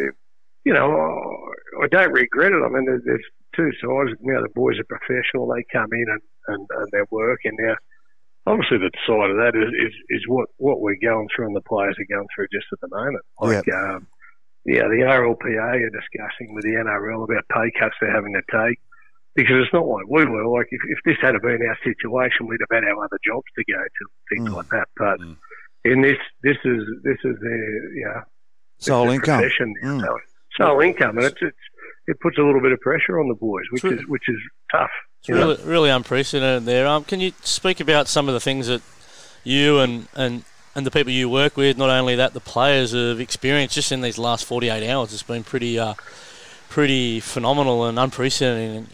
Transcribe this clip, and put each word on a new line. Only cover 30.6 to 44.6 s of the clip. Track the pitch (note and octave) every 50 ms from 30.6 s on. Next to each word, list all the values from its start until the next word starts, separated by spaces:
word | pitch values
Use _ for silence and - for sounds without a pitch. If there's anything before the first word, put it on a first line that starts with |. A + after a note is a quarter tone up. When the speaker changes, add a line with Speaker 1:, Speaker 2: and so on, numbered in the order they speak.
| G3+ D#3+ D3 C#3
Speaker 1:
income, | D3+ F3+ F3 - C#3+ A2+ G#2+ A#2
and | B2 C#3
it's, | - - -
it's, | D3 - - - - - - - - - - - -
it | D3+ -
puts | - E3+ - D3
a | D3
little | C#3+ C#3 C3+
bit | B2 C3 B2+
of | A#2+
pressure | - B2+ D3+ D#3+ - - F#3 E3
on | D3 B2+
the | A#2
boys, | G#2 A#2 A2 G2+ F#2 F2+ -
which | A#2+ B2+ -
Speaker 4:
True. | F#3 -
Speaker 1:
is, | - - -
which | C#3+ B2 - -
is | A#2 G#2+ - - - - - - -
tough. | D#3+ - - - - - - - -
Speaker 4:
It's | - -
Speaker 1:
You | -
know? | - C#3+ D#3+ D3
Speaker 4:
really, | - -
really | D3+ E3 E3+ D#3 C#3+
unprecedented | C3+ B2+ A2+ - B2+ C3 C#3 - - C#3 C3 C3 B2+ B2 A2+
there. | A#2+ B2 B2+ C3 C#3+
Um, | D3+ D3+ C#3+
can | - G3 F#3
you | F#3 F#3 - - -
speak | - - - - F#3+ F#3 -
about | D#3+ C#3+ D#3 D3 C#3 -
some | - D3+ C#3+
of | C#3 B2+
the | A#2
things | - C#3 C3+ C3+ B2+
that | A#2 B2 A#2+ - - - - - - - - - - - - -
you | B2 C3 C#3 C#3+ D3 D3 C#3+
and, | C3 B2 A#2+ A#2 A2 - -
and, | - C3 B2 A#2+ A#2+ - - - - - - -
and | C#3+ C#3
the | C3
people | - D3+ C#3+ B2+
you | B2+ B2+ B2+ A#2+
work | B2 C3+ C#3+ D3 -
with, | C#3+ C#3 C#3 C3 A#2+
not | C3+ C3
only | B2+ C3 B2+ B2+ B2
that, | A#2+ C3 B2+ -
the | A#2+
players | - - - A#2 B2+ C#3 C#3+ C3+ B2+ A2+ A#2
have | B2 A#2+ A#2+ A#2 A2+
experienced | B2+ - - - - C3 C#3+ D3 C#3 B2 -
just | D3+ C#3+ - C#3
in | C3 B2+
these | A#2+ A2 -
last | A#2 A#2 A#2 A2+ -
forty-eight | - A#2+ B2